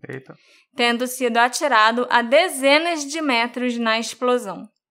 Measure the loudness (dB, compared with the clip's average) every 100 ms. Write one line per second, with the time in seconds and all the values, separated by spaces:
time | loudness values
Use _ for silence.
0 | -14 -14 -16 -20 _ _ _ -2 0 0
1 | -4 -4 -2 2 2 0 2 4 4 2
2 | 0 0 4 2 2 0 2 4 2 -4
3 | -6 -6 -2 0 -2 -2 -4 -2 -2 -2
4 | -4 -4 -2 -2 -4 -12 -16 _ _